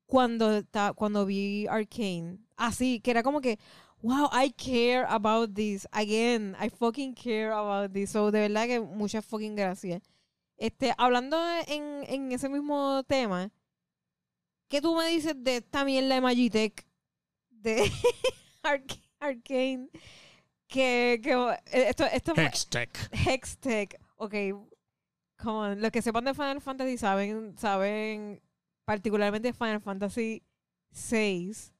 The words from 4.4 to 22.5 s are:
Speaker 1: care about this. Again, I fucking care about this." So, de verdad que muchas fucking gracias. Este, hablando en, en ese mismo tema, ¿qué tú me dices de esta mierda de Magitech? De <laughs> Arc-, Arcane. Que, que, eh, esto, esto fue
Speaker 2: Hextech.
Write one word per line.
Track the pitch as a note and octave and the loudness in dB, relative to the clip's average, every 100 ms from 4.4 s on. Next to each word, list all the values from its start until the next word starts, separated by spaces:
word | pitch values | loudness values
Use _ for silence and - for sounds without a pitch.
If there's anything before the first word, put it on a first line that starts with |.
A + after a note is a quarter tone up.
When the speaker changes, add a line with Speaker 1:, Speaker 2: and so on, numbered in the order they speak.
| C4+ | 2
Speaker 1:
care | - C4 A#3+ A#3+ B3+ - | 0 -2 2 4 2 2
about | A3 G#3+ A3+ A3+ | 0 2 2 2
this. | G3 G#3+ G3 - | -2 -2 -4 -6
Again, | G#3+ G#3 A3 A#3 A#3+ G3+ F#3+ | -4 0 2 2 2 -2 -6
I | A#3 | -6
fucking | - A#3 B3 C4+ | 0 -2 0 -6
care | A#3 B3 G#3+ A3 | -6 -2 -2 0
about | G#3+ G#3 G3+ G3+ | -2 0 -2 -2
this." | G3 G3 | -2 0
So, | G#3+ G#3 | 2 4
de | G#3+ G#3 | 4 2
verdad | G#3 A#3+ | 2 0
que | A#3+ | 0
muchas | F#3+ G3+ G#3 A3 | -2 -4 -4 -4
fucking | - G#3+ G#3+ G#3 | -6 -6 -6 -2
gracias. | F#3+ F#3 F#3 F3 _ _ _ _ _ - | -2 -2 -6 -6 _ _ _ _ _ -6
Este, | A3 - B3+ - | -6 -2 0 4
hablando | B3 B3 C4 D#4+ E4+ E4+ C#4+ | 4 4 2 -2 0 -2 -4
en, | D4 D4 C#4+ C#4 | -6 -6 -8 -6
en | C4+ C4+ | -6 -4
ese | B3+ C4+ | -4 -4
mismo | C#4+ D4 C#4+ C#4 C4+ C4 | -4 -2 0 0 0 0
tema, | C4+ A#3 F3+ G3 _ _ _ _ _ _ _ _ _ _ _ - | 0 0 -2 -4 _ _ _ _ _ _ _ _ _ _ _ -4
¿qué | C#4+ | 0
tú | D#4 E4 | 2 2
me | E4 | 2
dices | E4 D#4 C#4 | 0 -2 -2
de | B3 B3 | 0 -2
esta | - C#4+ | -2 -2
mierda | C#4 C4 C4 | 2 2 2
de | C4 | 2
Magitech? | B3+ B3 B3 A3 G#3+ - - _ _ _ _ _ _ | 4 4 4 2 0 -4 -20 _ _ _ _ _ _
De | A3+ A3 A3 G4+ - A#4+ - | _ -2 2 2 2 0 2
<laughs> | C5 - _ _ | -2 -2 _ _
Arc-, | D#4+ C#4 C4+ - _ - | -2 -2 -4 -16 _ -8
Arcane. | D4 B3 - C4 C4 C4 C4+ - - - - - _ _ - | -6 -6 -2 0 0 -2 -8 -18 -20 -20 -20 -20 _ _ -6
Que, | C4 C4 B3 A#3+ A#3+ | 0 2 4 4 2
que, | B3+ | 2
eh, | B3+ A#3+ - - B3+ A3 | 2 2 -2 0 2 2
esto, | - C#4 | 4 2
esto | - - | 2 0
fue | D4+ | 2
Speaker 2:
Hextech. | D3+ | 2